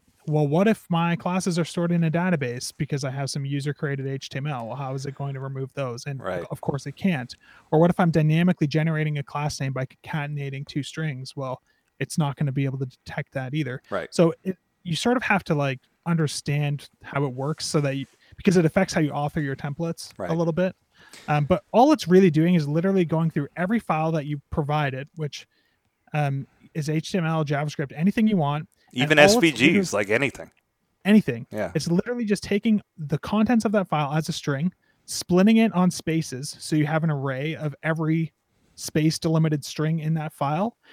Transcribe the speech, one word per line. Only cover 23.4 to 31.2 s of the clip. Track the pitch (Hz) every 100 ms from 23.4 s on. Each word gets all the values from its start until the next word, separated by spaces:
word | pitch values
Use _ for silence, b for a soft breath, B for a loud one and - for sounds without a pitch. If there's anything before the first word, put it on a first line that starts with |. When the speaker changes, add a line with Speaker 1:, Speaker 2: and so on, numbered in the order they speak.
| 143 -
Speaker 1:
every | 180 226
file | - 156 160
that | 160 143
you | 147 -
provided, | - 143 151 147 131 147 -
which, | 147 - - _ _ _ _ _ _
um, | 151 143 139 131 _ -
is | 160 143
H | 156 -
T | 190
M | 160
L, | 160
JavaScript, | 147 143 151 - 139
anything | 127 185 226 220
you | 196
want. | 143 147 - _ _
And | 127
Speaker 2:
Even | 147 151
Speaker 1:
all | 151
it's | 233
Speaker 2:
S |
V | 170
Gs, | 120
Speaker 1:
literally | 139 190 175
Speaker 2:
like | 101 101
anything. | 113 135 - 82 _ _ _ _ _
Speaker 1:
Anything. | 185 214